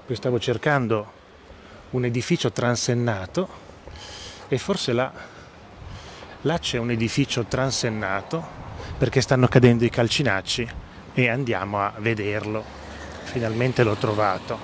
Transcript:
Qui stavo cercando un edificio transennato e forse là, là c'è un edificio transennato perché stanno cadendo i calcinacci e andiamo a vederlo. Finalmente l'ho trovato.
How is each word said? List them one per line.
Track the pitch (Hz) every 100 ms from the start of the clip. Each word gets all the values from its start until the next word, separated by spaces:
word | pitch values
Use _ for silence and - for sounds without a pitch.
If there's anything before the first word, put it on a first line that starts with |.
Qui | - 120
stavo | 131 123
cercando | - 117 156 143 117 90 - - - - - - - - -
un | 131
edificio | 123 120 - 175 127
transennato | - 120 120 - 120 120 101 95 - 185 - - - - - - - - - -
e | 131
forse | - 190 -
là, | 120 131 - - - - - - - - - - - - -
là | 143 160
c'è | - 123
un | 117
edificio | 113 113 - 135 - 113
transennato | 127 131 123 123 107 98 98 - 165 160 - - - - -
perché | 120 131
stanno | - 127 123
cadendo | 131 120 117 117
i |
calcinacci | - 117 - 139 95 92 - 117 - - - -
e | - 123
andiamo | 120 127 98 98 104
a | 101 110
vederlo. | 107 110 104 104 104 110 107 - - - - -
Finalmente | - 127 113 110 127 123
l'ho | 117 104
trovato. | 113 104 104 92 - 113